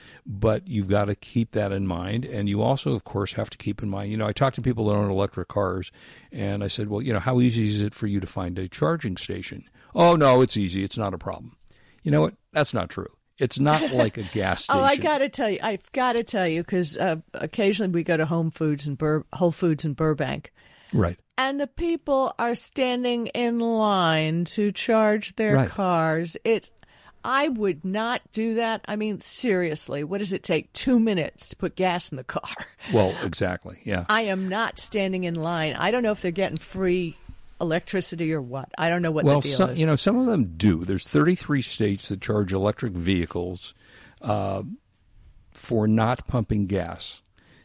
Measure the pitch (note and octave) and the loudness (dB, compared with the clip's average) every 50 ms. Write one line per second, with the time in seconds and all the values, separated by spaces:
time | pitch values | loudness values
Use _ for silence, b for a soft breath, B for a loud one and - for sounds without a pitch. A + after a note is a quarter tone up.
0 | B B B B B - G#2 G2 G#2 A2 G#2+ - F#3 F#3+ C3 G#2 G2 F#2 G2+ G2+ | B B B B B -10 -4 0 2 2 2 2 -2 -2 -2 -2 0 2 2 2
1 | G2+ G2+ G2+ - - - - A#2 A#2 - - A2 G#2 G2 G2 G2 G2 F#2+ F2 E2+ | 2 0 -2 -6 -8 -4 -2 -2 -2 0 -2 -2 -2 -2 -2 -2 -2 -2 -2 -4
2 | F2 F#2+ G#2 A#2+ C3 B2+ B2 G#2 G2+ G2+ G2 G#2 A2 A#2+ C3+ C3+ - C#3+ C3 G2+ | -4 -4 -4 -4 -4 -4 -4 -4 -2 0 0 0 2 2 0 0 0 -2 -2 -2
3 | - - - G2 G2+ - - - G#2+ - - - - G#2+ G2+ - A2 G2+ G2 G2 | -4 -4 -4 -4 -2 -2 -2 -4 -6 -6 -8 -8 -6 -6 -6 -4 -6 -6 -6 -6
4 | G2+ G2+ A2 A2 G#2+ G#2+ G2+ - C#3+ C3+ - - A#2+ C3 A#2+ A2+ A2 G#2 G#2 G#2 | -6 -4 -4 -2 -2 -2 0 0 0 0 0 0 -2 -2 0 0 2 2 2 2
5 | G#2 G2+ F#2+ F#2+ G2+ - - - F2 - - G2+ G2+ F#2 F#2+ F#2 F2 - B B | 2 2 0 0 0 -2 -2 -6 -10 -4 -2 -2 0 0 -2 -4 -6 -8 B B
6 | B B B B B B - - G2+ G2+ G2+ G2+ G2+ G2 - - G#2 G#2 G#2 G#2 | B B B B B B -10 -6 -4 -4 -4 -4 -4 -4 -4 -4 -4 -4 -4 -4
7 | B2 B2 A2+ F#2+ - C3 B2+ B2 B2 B2 A2+ A#2 A2 G#2 G#2 G#2 G#2 G2+ - - | -2 -2 -2 0 0 2 4 4 4 4 4 2 2 2 2 0 0 -2 -4 -4
8 | A#2 G#2 G2+ G2+ F#2+ - - G2+ F#2 F2+ F2+ F#2 F#2 F2+ - - D3+ D#3 E3 D#3+ | -4 -2 -2 -2 -2 -4 -6 -6 -6 -4 -4 -6 -6 -8 -4 -2 -2 0 0 -2
9 | - G#2 F#2 - - - F#2+ F#2 F#2 - - - - b b b b b b - | -4 -6 -6 -6 -6 -8 -8 -8 -8 -10 -12 -14 -16 b b b b b b 6
10 | E3+ F3 E3+ D#3+ D3 C3+ B2+ B2+ C3 B2 - A2 G2 F2+ F2 G2 F#2+ G2 - A#2 | 6 8 8 8 8 8 8 8 6 6 4 0 0 0 0 -2 -2 -2 -4 -4
11 | G#2+ G2 F#2 E2+ - - F#2 - A#2 A#2 - _ - b b b b b b b | -4 -4 -4 -6 -8 -8 -10 -10 -12 -16 -20 _ -20 b b b b b b b
12 | b D#3+ C#3+ D3+ D#3 F3+ - - _ _ - D#3 D3 - - A2 F2+ E2+ - - | b 2 4 4 4 2 0 -6 _ _ 0 0 0 2 0 -2 -4 -4 -6 -8
13 | - - - _ _ _ _ - C#3 A#2+ - C3+ C#3 D3 D3+ D#3 D#4+ C4+ C3 B2 | -10 -10 -12 _ _ _ _ -2 -2 -2 0 2 2 4 4 4 2 2 2 2
14 | A#2 G#2+ - A#2 G2+ F2 - A2 F#2+ F#2+ F2 - - - C4+ C#4 C4 C4+ C#4+ C4+ | 2 2 0 -4 -8 -4 -2 0 0 2 0 0 0 2 2 4 4 4 4 2
15 | - D#4+ D4+ C#4 C#4 C#4 - - B3+ G#3+ F#3+ - - A3 G3+ F#3+ - - - C4 | 2 0 0 2 0 -2 -2 -2 -2 -2 -2 -2 -2 -4 -4 -4 -8 -6 -4 0
16 | B3+ B3+ A3+ A#3 A3+ - - G3+ F#3 E3+ D#3+ E3 E3+ - G3+ F3+ F3+ D3+ - - | 0 2 0 0 -2 -2 -2 0 0 0 0 0 -2 0 0 0 0 0 -2 -2
17 | F3 F#3+ D#3+ D#3+ - _ - - - D3+ - - G3 G3 G#3 F#3 G#3+ F#3 E3+ E3+ | 0 0 -2 -2 -6 _ -10 -8 -8 -6 -2 2 2 2 2 2 0 0 0 0
18 | D#3+ - E3+ D#3 D#3 C#3 E3 E3 E3 D#3+ - - D#3+ D3+ D3 C#3 C#3+ D3 C#3 - | 0 2 2 2 2 0 0 0 0 0 -2 0 0 0 0 -2 -2 -6 -4 -2
19 | D#3 D3+ D3+ D#3 - - - - F#3 E3+ D#3+ - F#3 E3+ D#3 C3+ - D3+ C#3 - | 0 0 0 0 -2 -4 -2 0 2 2 2 2 2 2 2 2 0 -2 -2 0
20 | D#3+ D#3 D3+ C3+ C#3 C3 C3+ D3+ - - B B B B B B B B B B2+ | 0 0 2 0 0 -2 -4 -6 -8 -12 B B B B B B B B B 2
21 | F#2 F2 F2+ - _ _ _ - C4 C4+ C#4 C#4 C#4+ C#4 - - E4+ E4+ E4+ - | 2 2 0 -4 _ _ _ -2 0 0 0 -2 -2 -4 -4 -2 -2 0 0 -2
22 | - - C#4 C4+ C4+ - - - A#3 A#3+ A#3+ - - - - D4 C4 B3+ B3 B3 | 0 0 2 2 2 2 0 -2 -2 -2 0 0 -2 -2 0 0 0 2 2 0
23 | B3 B3 A#3+ A#3+ A#3 - - A#3+ A#3+ A#3 A#3 A#3 A#3 A#3 A3+ A3 G#3+ G#3 G3+ F#3 | 0 0 0 -2 -2 -4 -4 -2 0 0 0 0 0 0 2 2 2 4 4 4
24 | F3 E3 D#3+ D#3 D#3 D#3 D#3+ E3+ F3 - - - G#3 G#3 G3 - - - A3+ A3 | 4 4 4 2 2 2 0 0 -2 -2 -2 0 0 0 0 0 0 2 4 4
25 | A3 G#3+ G#3 G#3+ G#3 - - - A3 G#3+ C#3+ C3+ B2+ - - - G3 F3+ F3 E3 | 4 4 2 2 -2 -4 -4 -2 2 4 4 4 4 2 0 -2 0 2 2 2
26 | D#3+ D#3+ D#3 D#3+ F3 E3+ - - - A3 A3+ G3 - - - b b b b b | 2 2 0 0 -2 -4 -6 -4 0 0 0 0 0 -6 -14 b b b b b
27 | b b b _ - A#3 B3+ C#4 D4 D#4+ C4 A3 G#3 G3 E3 D3 E3+ F#3 F#3+ G#3+ | b b b _ -6 -2 0 2 2 0 0 0 0 -2 -2 -2 -4 -4 -4 -2
28 | A3 A#3 B3 - - _ - G#3+ A3 A3+ A3 A3+ A#3 A3+ A3+ G#3+ - - G#3+ G#3+ | -2 -2 -4 -4 -6 _ -4 -2 -2 0 0 0 0 0 -2 -4 -6 -6 -6 -4
29 | G#3+ G#3+ G3+ F3 - - - - - B3 F#3+ F3+ F3+ E3 D3+ D3+ - - - C#3+ | -4 -4 -4 -2 0 0 0 2 2 2 2 2 2 0 0 -2 -2 -2 -4 -4
30 | D3+ D3 F#3+ G3 G#3 F3 G3 - - - F3 D#3 - - - - - C#4 B3 A#3 | -4 -4 -4 -4 -2 -2 -4 -2 -2 0 0 -2 -2 -2 -4 -2 2 4 4 4
31 | A3+ A3+ G3+ F3 D3 - - - - - - - - F3 - - F#3 F#3 F3 F3 | 4 4 2 0 -2 -4 -4 -6 -6 -6 -4 -4 -6 -6 -2 -2 0 0 0 0
32 | - - D3+ B2+ B2+ - - - - - - - - - - - - - G#3 A2+ | -2 -2 -4 -6 -8 -8 -6 -6 -6 -6 -8 -10 -12 -14 -16 -14 -6 0 2 4
33 | G2 F#2 F2 - - F#2+ E2 - G2+ F2+ F2+ - - - - - - - F#2+ F2+ | 4 4 2 0 -4 -6 -2 -2 -2 -2 -2 -4 -8 -14 -18 -12 -6 -4 -4 -2
34 | E2+ - G#3+ A3 A3+ G3+ F#3+ F#3+ F#3+ F#3 F#3 A3 A3+ - - - - - - G#3+ | 0 0 0 0 0 0 -2 -2 -2 -2 -2 -2 -2 -2 -2 -4 -4 -2 -2 -2
35 | G3 F#3+ F#3+ F#3 F3+ E3+ E3+ E3 D#3 E3+ F3 E3 D#3 D#3 B2+ - E3 F#3+ A3+ B3+ | -2 0 -2 -2 -2 -2 -2 -2 -2 -2 -2 -2 -2 -2 -2 -2 0 0 0 2
36 | A#3+ G#3+ G#3 - - F3+ E3 F#3+ F#3+ - - E3 - - - F#3+ F#3+ F3+ F3+ F#3 | 2 0 0 0 -2 -4 -2 0 -2 -2 -2 -6 -8 -10 -6 -2 0 0 2 0
37 | F3 E3 - - - - - - - - - - F3 E3 D#3+ F3 - - - F#3 | 0 -4 -6 -10 -16 -18 -18 -18 -20 -20 -10 -6 -2 -2 0 -2 -2 -2 -2 -2
38 | E3+ - F3+ E3 E3+ D#3 D#3+ D3+ C3 A#2+ B2+ C3+ - - - - D#3+ E3+ E3+ F3 | 0 0 -2 -2 -2 -2 -2 -2 -4 -6 -8 -10 -10 -10 -6 -2 0 0 2 2
39 | F3 D#3+ D#3 D3+ D3+ C#3+ C#3+ C#3+ C3+ - C#3 C3 F#3 - B2+ E3 D#3+ D#3+ D3+ C3 | 2 0 2 2 4 6 4 4 4 2 2 2 2 2 2 2 2 4 4 4
40 | - G3 A3 B3 C4 A#3+ A3 D#3+ A2+ F2 D#2+ E2 G#2 G#2 E2+ D#2+ F2+ F2+ G2 F#2+ | 4 2 2 4 4 4 4 2 2 0 0 4 4 4 4 4 2 0 -2 -2
41 | - - - D3 D3+ E3+ F3+ - - - D#3 C3+ A#2+ - - - A2 G2+ G2+ G2 | -2 0 2 4 4 4 4 2 0 0 0 0 0 -2 -2 0 0 0 0 -2
42 | - - G2+ G2 - - A2 G#2+ G2+ F2+ F#2+ F#2+ F#2+ G#2 G#2+ - - A2+ F2+ F2+ | -4 -6 -6 -4 -2 0 2 2 2 2 2 2 2 2 0 0 -4 -6 -4 -2
43 | E2+ F2+ G2 F2+ E2 - - F2 F2 F2+ F#2 F2 - - B B B B B B | 0 2 2 2 2 0 -2 -4 -4 -4 -6 -8 -12 -16 B B B B B B
44 | B B B B - A#2 G#2 G#2 G2 G2 F#2+ G2 G2+ C3 G#3+ - _ _ - - | B B B B -4 -2 -2 0 0 -2 -4 -4 -6 -8 -10 -14 _ _ -20 -20
45 | _ _ - - - - - - - - - - - - A#2+ A2 G#2+ G#2+ A2 A2+ | _ _ -20 -20 -20 -20 -20 -20 -20 -20 -20 -16 -6 -2 0 2 2 4 4 4
46 | A2+ A#2 B2+ - - - - B2 G#2+ - A2+ G#2 G2+ F2+ G2+ F#2+ E2+ E2+ F2 - | 2 2 0 -2 -4 -4 -2 -2 -2 0 0 -2 0 0 -2 -2 -2 -4 -8 -10
47 | - - - - _ _ b b b b b b b | -10 -12 -14 -16 _ _ b b b b b b b